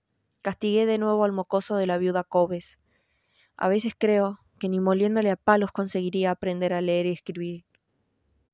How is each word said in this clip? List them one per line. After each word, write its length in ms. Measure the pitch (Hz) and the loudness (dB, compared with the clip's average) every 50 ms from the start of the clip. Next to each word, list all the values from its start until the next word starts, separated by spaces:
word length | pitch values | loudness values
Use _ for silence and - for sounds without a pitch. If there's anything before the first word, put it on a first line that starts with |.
| _ _ _ _ _ _ _ _ - | _ _ _ _ _ _ _ _ -8
Castigué 440 | 196 196 - - 208 208 214 226 | -8 -6 -2 -2 0 2 2 2
de 120 | 220 220 214 | 2 0 0
nuevo 260 | 214 214 214 208 208 | 0 0 2 2 2
al 80 | 202 196 | 2 0
mocoso 440 | 190 180 - - 196 196 - 214 | -2 -4 -2 -2 -2 -2 -2 -2
de 100 | 202 190 | -2 0
la 120 | 185 180 175 | 0 0 0
viuda 260 | 180 185 180 180 180 | 0 0 0 -2 -2
Coves. 560 | - - 180 175 175 185 175 - - - _ _ _ _ _ _ _ _ _ _ _ _ _ _ _ _ | 0 2 2 2 2 0 -6 -10 -12 -20 _ _ _ _ _ _ _ _ _ _ _ _ _ _ _ _
A 120 | - - 185 | -4 0 0
veces 260 | 196 220 214 233 - - | 0 0 0 -4 -4 -2
creo 420 | - 214 214 202 202 196 202 - _ _ _ - | 0 2 4 2 2 0 -2 -8 _ _ _ -8
que 100 | - 190 | -4 -2
ni 120 | 185 185 | -2 0
moliéndole 500 | 185 190 190 190 202 208 214 220 214 202 | 2 2 2 2 2 0 2 2 0 0
a 60 | 190 | 0
palos 360 | - _ - 214 208 202 190 - | 0 _ 4 4 4 2 0 -4
conseguiría 580 | - 196 190 - 190 180 180 180 190 185 180 | -6 -6 -4 -4 -4 -4 -2 -2 0 0 -2
aprender 420 | 180 - - 185 180 180 180 175 175 | -2 -2 -4 -6 -4 -2 -2 -2 -2
a 80 | 175 180 | -2 -2
leer 240 | 175 175 175 175 | 0 0 0 0
y 60 | 180 175 | -2 -4
escribir". 520 | 165 - - 170 175 170 175 175 170 - _ _ _ _ _ _ _ _ _ _ _ _ _ _ _ _ _ | -6 -8 -12 -10 -8 -8 -10 -10 -12 -16 _ _ _ _ _ _ _ _ _ _ _ _ _ _ _ _ _